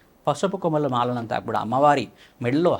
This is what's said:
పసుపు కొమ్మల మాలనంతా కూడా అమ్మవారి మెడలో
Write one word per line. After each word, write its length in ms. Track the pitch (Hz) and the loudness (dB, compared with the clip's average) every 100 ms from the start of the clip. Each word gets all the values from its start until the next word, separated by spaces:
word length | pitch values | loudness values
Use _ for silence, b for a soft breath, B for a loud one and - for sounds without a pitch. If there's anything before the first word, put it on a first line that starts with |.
| b b - | b b -4
పసుపు 300 | 147 196 190 | -2 -2 -2
కొమ్మల 300 | 175 156 143 | -2 -2 0
మాలనంతా 520 | 123 123 123 113 120 | 0 0 -2 -4 -6
కూడా 200 | - 107 | -4 -4
అమ్మవారి 480 | 107 127 147 143 104 b b b | -2 4 4 4 0 b b b
మెడలో 300 | 120 139 175 127 | -2 0 2 2